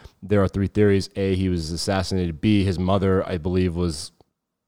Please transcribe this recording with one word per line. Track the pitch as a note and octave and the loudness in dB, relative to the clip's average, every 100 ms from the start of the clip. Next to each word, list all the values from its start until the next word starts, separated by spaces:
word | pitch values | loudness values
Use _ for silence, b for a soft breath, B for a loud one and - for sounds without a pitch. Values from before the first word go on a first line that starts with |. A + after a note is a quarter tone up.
| B B | B B
There | F#2+ G#2 | 0 0
are | F#2 | 2
three | G2 F#2+ | 0 -2
theories. | G#2 G#2 G2 - G2+ | 2 4 4 0 -4
A, | G2 F#2 | -2 0
he | F#2+ | 0
was | F2 D#2 | -2 -4
assassinated. | E2+ - F#2+ F#2+ F#2+ F2 D2+ | -6 -2 -2 -2 -2 -2 -2
B, | G#2+ G2+ | 2 2
his | F#2+ F2 | 2 0
mother, | F#2 G2 F#2+ F#2+ - | 0 2 2 0 -2
I | F2+ | -4
believe, | F2+ F#2 F#2 E2 | -2 0 0 0
was | F2 D2+ - - _ _ _ _ | -4 -4 -12 -18 _ _ _ _